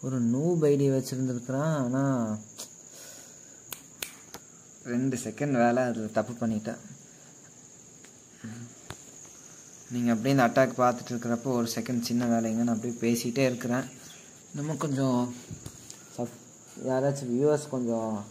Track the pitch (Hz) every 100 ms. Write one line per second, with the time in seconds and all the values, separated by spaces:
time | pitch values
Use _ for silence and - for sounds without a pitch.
0 | 131 131 117 123 160 175 151 143 139 135
1 | 131 131 131 123 120 131 156 156 123 131
2 | 139 131 110 107 107 - - - - -
3 | - - - - - - - - - -
4 | - - - - - - - - - 120
5 | 135 123 110 104 147 131 120 123 127 113
6 | 110 113 107 117 113 110 104 - - -
7 | - - - - - - - - - -
8 | - - - - 113 113 120 - - -
9 | - - - - - - - - - 123
10 | 120 117 123 139 120 123 131 113 123 120
11 | - 123 120 117 135 120 117 117 117 123
12 | 117 120 120 117 113 110 120 113 120 117
13 | 117 117 123 120 131 120 120 123 - -
14 | - - - - - 147 147 156 160 135
15 | 135 123 123 120 - - - - - -
16 | - - 120 - - - - - 127 131
17 | 139 139 131 120 147 151 147 131 120 113
18 | 113 107 101